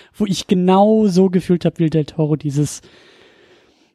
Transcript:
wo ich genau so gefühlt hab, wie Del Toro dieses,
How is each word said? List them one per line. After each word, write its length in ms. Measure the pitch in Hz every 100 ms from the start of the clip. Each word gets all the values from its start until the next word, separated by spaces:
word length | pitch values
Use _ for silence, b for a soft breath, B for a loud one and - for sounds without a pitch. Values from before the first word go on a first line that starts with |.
| B
wo 120 | - 208
ich 220 | - -
genau 580 | 185 180 190 208 220 208
so 220 | 175 190
gefühlt 360 | 180 - 175 165
hab, 120 | -
wie 120 | 160
Del 140 | 156 147
Toro 300 | - 151 151
dieses, 460 | 147 139 147 - b b b b b b b b b b b